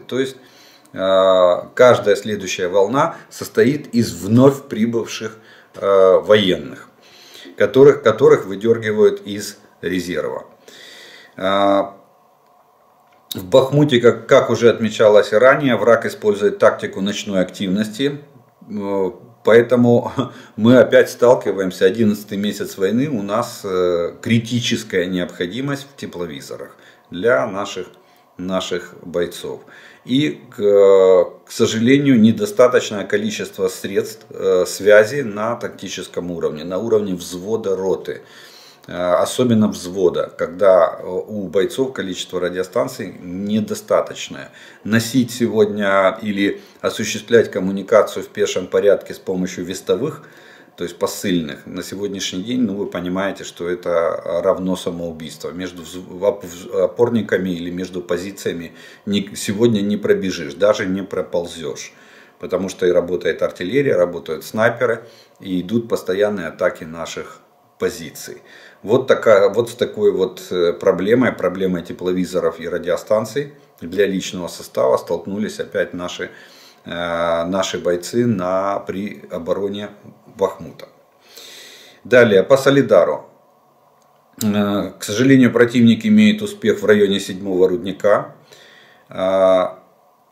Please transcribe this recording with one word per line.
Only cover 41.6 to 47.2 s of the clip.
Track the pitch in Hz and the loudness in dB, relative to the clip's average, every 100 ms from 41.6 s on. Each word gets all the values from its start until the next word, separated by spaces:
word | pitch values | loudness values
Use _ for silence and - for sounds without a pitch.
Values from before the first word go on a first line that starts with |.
| 92 - 131 | -2 -2 -4
количество | 113 95 90 - 90 | -4 -8 -8 -8 -6
радиостанций | 87 90 90 120 139 - 95 - | -4 -4 -4 -4 -4 -6 -12 -14
недостаточное. | 90 90 101 110 104 107 - 90 - - - 69 67 - - - | -12 -8 -4 -2 -2 -6 -2 -2 -2 -8 -14 -14 -16 -20 -20 -14
Носить | - 113 113 135 120 | -2 0 0 -2 -2
сегодня | - 117 107 104 104 101 98 95 92 | -2 0 2 2 0 0 2 2 0
или | 107 98 101 98 - - | -4 -2 -2 -4 -12 -8
осуществлять | 98 - 107 110 | -6 -6 -8 -8